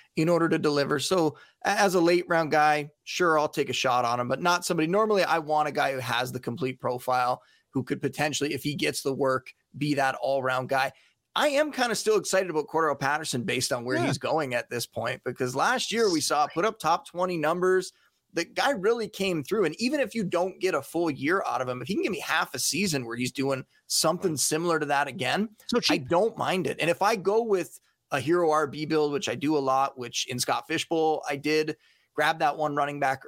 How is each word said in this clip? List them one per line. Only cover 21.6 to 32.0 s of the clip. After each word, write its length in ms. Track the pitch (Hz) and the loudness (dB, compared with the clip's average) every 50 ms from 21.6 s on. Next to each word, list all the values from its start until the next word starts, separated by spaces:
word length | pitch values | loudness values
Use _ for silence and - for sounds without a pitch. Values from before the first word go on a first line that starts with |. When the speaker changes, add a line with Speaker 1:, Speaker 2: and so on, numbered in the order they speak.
Speaker 1:
of 60 | 131 127 | -2 -4
him, 120 | 127 127 | -4 -4
if 60 | 131 135 | -4 -4
he 80 | 202 | -2
can 80 | 311 392 | -2 -2
give 80 | 294 | -2
me 80 | 190 - | -2 -4
half 340 | - - - 165 180 - - | -4 -2 0 0 -2 -2 -4
a 60 | 127 | -4
season 460 | - - - 156 202 196 151 135 120 113 | -4 -2 -2 0 0 0 0 -2 -4 -4
where 100 | 117 117 | -4 -4
he's 140 | 123 120 | -4 -4
doing 340 | - - 131 139 135 131 - - _ _ _ - | -2 -2 -2 -2 -2 -2 -6 -10 _ _ _ -4
something 440 | - - - 156 170 175 - 185 156 | -2 0 2 2 0 0 0 -2 0
Speaker 3:
Right. 60 | 123 | 0
Speaker 1:
similar 400 | - - 151 156 170 175 165 156 | 0 0 0 0 0 0 0 0
to 60 | 151 | 0
that 220 | 139 143 139 143 143 | 0 0 0 0 -2
again, 420 | 123 - 127 123 135 175 214 226 - - - | -4 -4 -2 0 0 0 -2 -4 -6 -12 -6
Speaker 2:
So 120 | - 220 240 | -2 -2 0
Speaker 1:
I 40 | |
Speaker 2:
cheap. 280 | - - 196 175 135 123 | 2 2 0 0 0 2
Speaker 1:
don't 280 | 170 175 214 190 - 151 | 2 2 2 2 0 -2
mind 300 | 123 139 170 190 165 143 | -2 -2 0 0 0 -2
it. 100 | - - | -2 0
And 120 | 156 160 | 0 0
if 100 | 170 - | 2 2
I 140 | 190 208 233 | 2 2 2
go 260 | 196 160 190 208 226 | 0 0 0 2 2
with 380 | 240 226 202 180 165 - - - _ _ _ _ _ - | 2 2 2 0 0 -2 -10 -20 _ _ _ _ _ -4
a 80 | - 139 | -4 -2
hero 320 | 113 147 175 180 175 156 | 0 2 2 4 4 4
R 160 | 151 156 156 139 | 4 4 2 0
B 180 | 123 147 156 | -2 -4 -4
build, 280 | 143 156 156 151 147 143 | 0 2 2 2 2 0
which 160 | 139 - - | -2 -2 -4
I 40 | 123 | -4
do 240 | 123 135 147 156 143 | -2 0 0 2 2
a 20 | |
lot, 380 | 135 135 131 135 135 135 - - | 2 2 2 2 2 0 -2 -6
which 300 | 120 120 - - - - | -10 -8 -6 -6 -6 -4
in 100 | 131 123 | -4 -4
Scott 300 | - - 127 117 - - | -2 0 -2 -2 -2 -2
Fishbowl 560 | 156 160 - - 170 160 160 160 156 139 - 147 | -4 -4 -2 0 0 2 2 2 2 0 -2 -4
I 100 | 147 139 | -6 -2
did, 380 | 139 151 151 156 156 156 151 - _ _ _ _ | 0 2 2 2 2 0 -4 -8 _ _ _ _